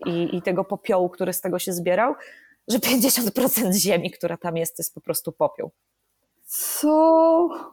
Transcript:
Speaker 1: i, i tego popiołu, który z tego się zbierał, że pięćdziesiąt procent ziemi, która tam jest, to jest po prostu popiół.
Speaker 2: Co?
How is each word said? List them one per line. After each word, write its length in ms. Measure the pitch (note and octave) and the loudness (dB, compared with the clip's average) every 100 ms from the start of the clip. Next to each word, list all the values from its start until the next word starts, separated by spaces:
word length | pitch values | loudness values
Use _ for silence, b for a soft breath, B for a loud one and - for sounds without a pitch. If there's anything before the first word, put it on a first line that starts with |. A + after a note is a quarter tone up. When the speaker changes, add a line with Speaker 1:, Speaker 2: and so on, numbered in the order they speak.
| - | -6
Speaker 1:
i, 300 | E3+ E3+ F3+ | -2 -2 -2
i 40 | |
tego 220 | F#3+ F3+ | -2 -2
popiołu, 460 | F#3+ G3 - F#3+ F3+ | -2 -4 -2 0 0
który 240 | - F#3 | -2 -6
z 80 | F3+ | -4
tego 180 | F#3 F3+ | -4 -4
się 140 | - | -4
zbierał, 420 | F3 F3 F3+ A#3+ - B B B B - | -4 0 0 0 -2 B B B B -2
że 120 | A3 | -2
pięćdziesiąt 520 | - B3 C4 - A3+ | 2 2 2 0 -2
procent 440 | B3+ B3 - G3 F#3+ | 0 0 2 0 2
ziemi, 360 | F#3 F3 F3 | 2 0 -2
która 260 | - E3+ E3+ | -6 -8 -6
tam 200 | F3 E3 | -6 -4
jest, 200 | E3 - | -4 -6
to 40 | |
jest 100 | E3 | -10
po 80 | - | -8
prostu 300 | - D#3 - | -8 -6 -6
popiół. 400 | - D3 - - _ _ _ _ _ _ _ - | -2 -2 -2 -14 _ _ _ _ _ _ _ -12
Speaker 2:
Co? 1040 | - - - D4+ D#4 D#4+ D#4+ E4 E4 E4+ E4 B | -8 -6 -2 2 4 6 6 6 4 2 -2 B